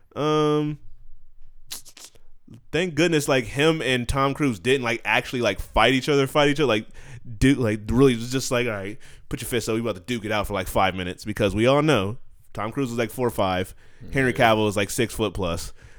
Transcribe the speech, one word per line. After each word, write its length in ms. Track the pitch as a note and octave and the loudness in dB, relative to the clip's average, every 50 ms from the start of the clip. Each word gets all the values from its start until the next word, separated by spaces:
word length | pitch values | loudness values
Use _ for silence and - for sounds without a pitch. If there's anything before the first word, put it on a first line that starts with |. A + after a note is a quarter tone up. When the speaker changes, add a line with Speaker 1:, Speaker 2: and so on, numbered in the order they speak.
| - _ - | -20 _ -8
Speaker 1:
Um, 640 | A2+ C#3+ D3+ D3+ D3+ D3+ D3+ D3+ D3+ D3+ D3+ D3 D3 - - - - - - - - - - - - - - - - - - - - - - - - - - - - - - - - - - - - - - | -4 -2 0 2 2 2 2 2 0 0 -2 -6 -8 -10 -14 -14 -14 -14 -14 -14 -14 -14 -16 -16 -14 -16 -14 -14 -14 -14 -14 -14 -14 -14 -16 -20 -20 -20 -20 -20 -18 -18 -18 -18 -18 -20 -20 -20 -20 -10 -6
thank 240 | - D#3 F#3 F#3 D3+ | -2 -2 -2 0 2
goodness, 320 | C3+ E3+ F3 E3 D3+ B2 | 2 2 4 4 2 2
like, 180 | - C#3 C3 A2+ | 2 2 2 0
him 360 | G#2 - C3+ D3 D#3+ D#3+ D#3+ | 0 0 2 4 4 4 2
and 260 | A#2+ B2+ B2+ B2 A#2+ | 2 0 0 0 0
Tom 260 | - - C#3 C3+ C#3 C3+ | 0 0 0 0 0 0
Cruise 260 | - D3+ C#3 A2+ F2+ | 0 0 0 0 0
didn't, 240 | E2+ B2 C3+ C#3 B2 | 0 0 2 2 2
like, 180 | A#2 A#2 A#2 - | -2 -4 -2 0
actually, 360 | G#2 A2 B2 B2+ - - B2 | 0 0 0 0 -2 -2 0
like, 180 | A#2 G#2+ G2 - | 0 0 0 -2
fight 340 | - - - - A2 B2 C3+ | -4 -2 2 4 4 4 4
each 160 | C3 B2 - | 2 2 2
other, 180 | D3 C#3 C3+ | 2 2 2
fight 220 | C3 - D3+ C#3+ D3 | 2 2 2 4 4
each 100 | C#3+ C#3 | 4 2
other, 80 | D#3 | 2
like, 200 | B2 A2 A2 A2 - - - - - - - - B2+ A2+ | 2 2 2 0 -4 -14 -16 -16 -16 -16 -14 -14 -10 -2
do, 180 | G#2 B2 C3 C#3+ | 2 4 4 4
like, 260 | - B2 G#2+ G#2+ A2 G#2 | 4 2 0 -2 -2 -2
really 280 | G#2 A2+ B2 C#3 C3+ A#2+ | 0 4 6 6 6 4
was 160 | A2+ A#2 B2 | 2 -2 -4
just 200 | B2+ C3+ B2 - | -4 -4 -2 -2
like, 160 | C3 A#2+ B2 | 0 0 0
"All 60 | A#2+ G#2+ | -2 -4
right, 240 | G2+ G2 G2+ G#2+ - - - - - - - | -6 -8 -10 -10 -12 -14 -18 -18 -16 -12 -10
put 120 | - - | -8 -8
your 60 | A2 | -6
fist 220 | - - A#2 G#2 A#2+ | -4 -4 -2 -2 0
up, 60 | A2+ | -2
we 60 | A2+ | -2
about 140 | A#2 A#2 G2 | -2 -2 -4
to 60 | F#2 | -6
duke 240 | - - B2+ A2+ F#2+ | -6 -6 -6 -4 -4
it 60 | G#2 | -2
out 160 | G#2+ G#2 F#2+ | -2 -2 -2
for, 60 | G#2 G2+ | -2 -4
like, 140 | F#2+ F#2 | -4 -4
five 280 | - - A2+ G2 F#2 F2 | -2 0 2 2 2 2
minutes," 300 | F#2+ F2+ F2+ F2+ - - | 0 -4 -6 -8 -8 -8
because 300 | A2 G#2 - A2 G2+ F#2 | -6 -2 0 0 0 2
we 100 | G#2 A2+ | 4 4
all 140 | B2 C#3 D3 | 4 4 4
know 360 | D3+ D#3+ C#3+ G#2+ F#2+ G2+ - - - - - - - - - | 4 4 4 2 2 0 -4 -6 -10 -14 -18 -20 -18 -12 -8
Tom 180 | A2 G#2 A2+ | -6 -6 -4
Cruise 200 | - C#3 C#3 A#2 | -4 -4 -4 -2
is, 60 | A#2 | -2
like, 140 | A#2+ A#2 G#2+ | -2 -2 -2
four 180 | - - B2 A#2 | -2 -2 -2 -2
five, 440 | - - G2+ F#2+ F#2 F2+ F#2+ - - - - - - - A#2 - | 0 0 0 2 2 0 -2 -4 -8 -18 -20 -20 -20 -18 -12 -4
Henry 200 | - C#3 C3 B2+ A#2 | -2 0 0 2 2
Speaker 2:
Yeah. 160 | - B2 A2+ A2 | 4 6 6 6
Speaker 1:
Cavill 140 | A2 G#2+ G#2+ | 6 2 2
is, 60 | F#2+ | 2
like, 120 | G#2 G2+ - | 0 -2 -2
six 240 | - - A#2+ - - | 0 -2 -2 -2 -2
foot 200 | - A2+ G2+ E2+ | -2 -2 -2 -2
plus, 400 | G#2 F#2+ F2 E2+ E2+ - - - - - - - | -2 -4 -4 -4 -4 -6 -10 -12 -16 -20 -20 -18